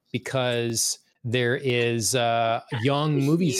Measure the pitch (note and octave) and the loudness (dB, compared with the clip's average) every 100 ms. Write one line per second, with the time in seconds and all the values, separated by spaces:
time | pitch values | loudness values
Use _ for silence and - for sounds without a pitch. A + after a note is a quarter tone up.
0 | _ A#2+ - C3 B2 A#2+ A#2 A2+ - - | _ -8 -4 -2 0 0 -2 -2 -4 -6
1 | _ _ A#2+ B2 A#2+ C3+ C3+ B2 A#2+ A#2 | _ _ -2 0 2 0 0 0 2 0
2 | G#2 B2+ A#2 A#2 A2+ A#2 - A#2+ C3 C#3+ | 0 0 2 2 0 -2 -4 -2 0 0
3 | D3+ C#3+ C#3 E3+ F3 B2 | 0 0 2 2 2 0